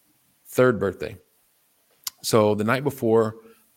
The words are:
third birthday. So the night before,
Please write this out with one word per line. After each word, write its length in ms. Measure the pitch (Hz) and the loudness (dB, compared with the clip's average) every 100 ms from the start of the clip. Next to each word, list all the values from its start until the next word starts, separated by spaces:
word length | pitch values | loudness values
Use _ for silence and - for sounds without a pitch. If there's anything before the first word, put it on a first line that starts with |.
| _ _ _ _ _ | _ _ _ _ _
third 340 | - 127 104 | 2 2 2
birthday. 360 | 98 - - 98 _ _ _ _ _ _ _ _ - - | -4 -6 -12 -14 _ _ _ _ _ _ _ _ -18 -12
So 320 | - 117 107 | 0 2 2
the 100 | 104 | 0
night 200 | 107 131 | -2 -2
before, 520 | 143 - 117 113 107 110 - _ _ | -4 -4 0 2 0 -6 -20 _ _